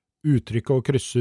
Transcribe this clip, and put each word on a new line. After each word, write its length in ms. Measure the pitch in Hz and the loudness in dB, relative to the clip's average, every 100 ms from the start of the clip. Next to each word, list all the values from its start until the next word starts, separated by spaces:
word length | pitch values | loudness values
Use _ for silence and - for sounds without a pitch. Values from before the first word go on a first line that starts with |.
| _ _ 151 | _ _ 0
Uttrykket 480 | 135 - 110 - | 0 0 -4 0
å 120 | 135 120 | -2 0
krysse 340 | 135 - 123 | -2 -2 -2